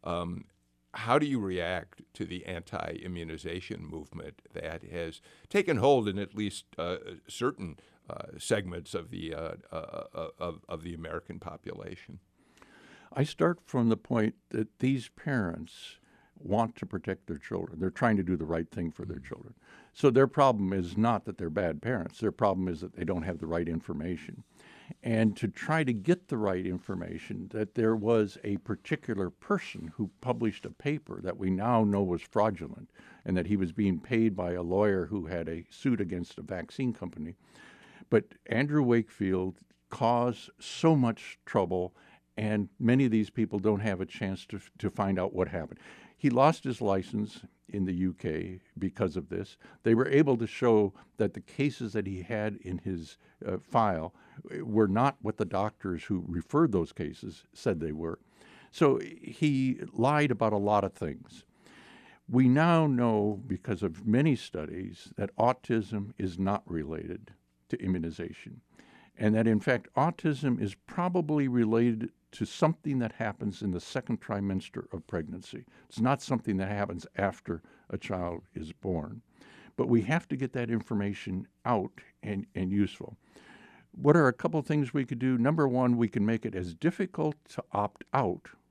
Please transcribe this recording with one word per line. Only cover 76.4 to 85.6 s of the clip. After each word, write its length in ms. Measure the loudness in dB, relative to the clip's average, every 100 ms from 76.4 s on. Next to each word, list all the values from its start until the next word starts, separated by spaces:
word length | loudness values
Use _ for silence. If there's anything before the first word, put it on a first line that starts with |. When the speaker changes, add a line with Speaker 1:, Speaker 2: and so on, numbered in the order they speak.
| 0 -2
Speaker 2:
that 100 | 0
happens 400 | -2 -2 -4 -8 -2
after 460 | -2 -2 -8 -8 -8 -20 _
a 80 | -10
child 460 | -6 -4 -4 -6 _
is 200 | -12 -10
born. 480 | -8 -4 -4 -4 -12 _ _ -20 -20 -14 -4
But 100 | 2
we 140 | 4
have 260 | 4 -2 -2
to 80 | -6
get 160 | -4
that 180 | -4 -2
information 800 | -2 -2 -2 -2 -4 -6 -8 -8 _
out 380 | 0 0 -2 -10 -20 _
and, 240 | -6 -6 -6
and 200 | -4 0
useful. 420 | 2 0 -2 -16 -16 _ -20 -20 -20 -20 -20 _
What 240 | 0 4 6
are 100 | 6
a 60 |
couple 260 | 4 -2 -2
of 60 | 0
things 260 | 0 0
we 120 | -2 -4
could 140 | -2
do? 180 | 0 4
Number 280 | 2 4